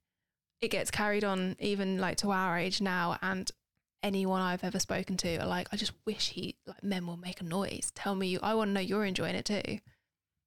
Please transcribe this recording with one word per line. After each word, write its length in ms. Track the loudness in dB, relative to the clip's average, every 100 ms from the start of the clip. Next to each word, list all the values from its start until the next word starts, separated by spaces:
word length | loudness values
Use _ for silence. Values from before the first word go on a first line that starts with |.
| _ _ _ _ _ -4
it 80 | -2
gets 220 | 0 0
carried 320 | 0 2 4
on 300 | 2 2 0 0
even, 380 | 0 0 2 2
like, 180 | 0 2
to 120 | 2
our 260 | 2 2 2
age 220 | 2 2
now, 380 | 2 2 2 0
and 280 | -2 -2 -4 -8 _ _ _ _
anyone 380 | 0 2 2 2
I've 240 | 2 0
ever 140 | 0 -2
spoken 380 | 0 -2 -2 -2
to 180 | 0 0
are 80 | 0
like, 220 | -2 -2
"I 40 | -2
just 160 | -4 -4
wish 260 | -6 -2 -2
he, 260 | -2 -8 -8 -14
like, 160 | -8
men 240 | -2 -2 -2
will 100 | -8
make 240 | -8 -8
a 40 |
noise. 460 | -4 -2 -2 -4 -6
Tell 200 | -4 -2
me 140 | 0 0
you, 100 | 0
I 120 | 2
wanna 180 | 2 2
know 80 | 2
you're 240 | 2 2
enjoying 300 | 2 0 0
it 100 | -2 0
too." 340 | -2 -2 -6 -8 -20 _ _ _ _